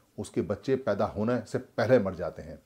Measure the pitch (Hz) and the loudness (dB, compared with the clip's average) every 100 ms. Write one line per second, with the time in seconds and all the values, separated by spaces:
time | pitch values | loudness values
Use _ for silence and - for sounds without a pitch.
0 | _ - 104 - 104 123 - 131 131 101 | _ -12 -6 -4 -2 -4 0 0 0 0
1 | 104 98 107 123 110 123 - - 107 127 | 0 0 0 0 -2 -6 -6 -2 4 6
2 | 95 87 82 78 78 76 | 4 -2 -6 -8 -14 -16